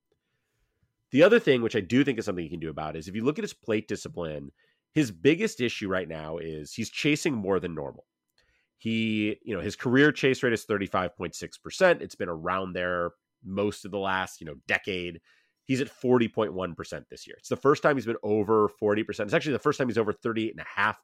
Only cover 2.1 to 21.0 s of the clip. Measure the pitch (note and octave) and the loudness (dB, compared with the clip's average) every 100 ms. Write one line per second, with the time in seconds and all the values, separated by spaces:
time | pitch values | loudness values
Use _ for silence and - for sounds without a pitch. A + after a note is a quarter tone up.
2.1 | A2+ G#2 F2+ D#2 E2 D#2 D2 D#2 D#2+ E2 | 2 -2 -4 -6 -6 -6 -6 -6 -8 -8
3.1 | G#2 B2+ D#3 G#3 - - G#2+ G#2+ G2+ E2+ | -2 -2 -2 -6 -8 -2 -2 -2 -8 -6
4.1 | E2 E2 D2 C#2 - _ _ _ D#3 B2 | -8 -6 -8 -12 -18 _ _ _ -2 -2
5.1 | E2 C3 E3 A2+ - A#2+ - G2 F#2 E2 | 2 2 2 -2 -2 -4 -4 -4 -2 -4
6.1 | D#2+ D#2 E2 D#2+ D#2 D2 - G#2+ - D3 | -8 -8 -8 -8 -10 -10 -10 -8 -2 0
7.1 | D3 E3 A#2+ F#2+ F#2 F2 D2+ C#2 - _ | 0 0 -2 0 0 -2 -6 -8 -12 _
8.1 | _ _ _ _ _ _ _ A2+ A2+ A2 | _ _ _ _ _ _ _ -4 -2 0
9.1 | G#2+ G#2 - A#2 F#2+ G2+ - B2+ B2+ C#3+ | 0 0 -2 -6 -4 -4 -4 4 6 6
10.1 | C3 C3+ B2+ B2 A2 - G2+ F#2+ G2 F2+ | 6 2 2 0 0 0 -2 0 0 -2
11.1 | - F2 - E2+ - D#2+ - F#3 - E2 | -4 -8 -8 -12 -14 -14 2 4 4 -2
12.1 | - F#2 D#2+ E2+ F#2+ F#2+ F2+ F2+ F2+ E2+ | -8 -6 -4 -4 -4 -4 -4 -2 -2 -2
13.1 | - _ _ F#2 G2 G#2 - G2 G2 F#2+ | -6 _ _ -8 -2 -2 -4 -8 -6 -2
14.1 | F#2+ F2+ - D#2+ C#2 - G2 - F2+ F2 | -2 -4 -8 -14 -12 -2 -2 -2 -6 -6
15.1 | E2+ - _ _ _ - C3 D3 - B2 | -12 -18 _ _ _ -4 -2 -2 -2 4
16.1 | B2 A2 - G#2+ F#2 F#2 D#2+ E2+ D2+ - | 4 4 0 -2 -2 -6 -8 -12 -12 -14
17.1 | C2 - - - B2 C3+ D3+ D#3 C#3 A2 | -18 -18 -20 -8 2 4 4 4 2 0
18.1 | A#2 G#2+ G#2+ G2+ A2 G#2 - G#2+ G#2+ A2 | -4 0 2 4 4 4 2 0 0 -2
19.1 | G2+ G#2 E3 D3+ A#2+ D3+ C#3+ B2+ A2 G#2+ | -4 -2 0 0 0 0 0 0 0 0
20.1 | - A#2+ A2 A2 D#2 - G2+ G#2 - | -2 -4 -2 -4 -6 -8 -2 -2 -2